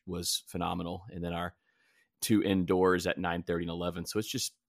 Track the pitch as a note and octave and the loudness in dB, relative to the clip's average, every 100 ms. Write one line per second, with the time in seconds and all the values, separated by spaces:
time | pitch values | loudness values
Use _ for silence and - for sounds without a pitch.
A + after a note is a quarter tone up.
0 | - F2 F2 - - F#2 E2+ F2 E2+ F2+ | -8 -6 -2 -4 -4 -4 -2 -2 -4 -8
1 | G#2 F2+ F2 E2+ F2 - _ _ _ _ | -10 -6 -4 -2 -4 -8 _ _ _ _
2 | _ - - G#2+ G2 F#2+ F2+ F#2 F#2 F2+ | _ -8 4 4 6 2 4 4 6 4
3 | F2+ - F2+ E2+ E2+ E2+ E2+ E2+ F2 F2 | 2 -2 0 -2 -2 -2 -2 -4 -4 -4
4 | E2+ G#2+ A2 B2+ - _ | -4 -4 -2 -4 -6 _